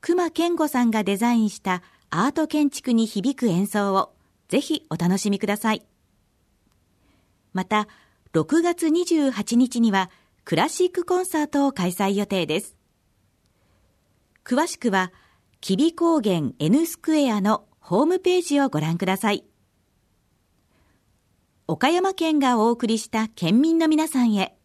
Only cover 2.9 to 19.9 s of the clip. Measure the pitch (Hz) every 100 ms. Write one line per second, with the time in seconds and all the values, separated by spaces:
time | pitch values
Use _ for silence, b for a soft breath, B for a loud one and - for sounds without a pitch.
2.9 | 226 226 214 190 277 240 170 196 214 202
3.9 | 190 - _ _ _ _ 262 - 311 _
4.9 | 165 170 190 208 196 202 208 226 220 _
5.9 | _ _ _ _ _ _ _ _ _ _
6.9 | _ _ _ _ _ _ 190 185 214 214
7.9 | b b b b 160 151 320 339 349 330
8.9 | 320 359 320 277 214 208 233 254 247 233
9.9 | 196 180 b b b - 160 262 - 359
10.9 | 359 339 359 370 320 294 294 277 269 180
11.9 | 180 196 196 202 190 160 156 - _ _
12.9 | _ _ _ _ _ _ _ _ _ _
13.9 | _ _ _ _ _ - 247 339 - 240
14.9 | 190 185 b b b b b - 190 320
15.9 | 330 339 320 214 175 139 - 151 247 330
16.9 | - - 311 277 214 196 220 _ _ -
17.9 | 180 311 370 370 359 349 285 277 151 156
18.9 | 170 190 190 214 208 _ _ _ _ _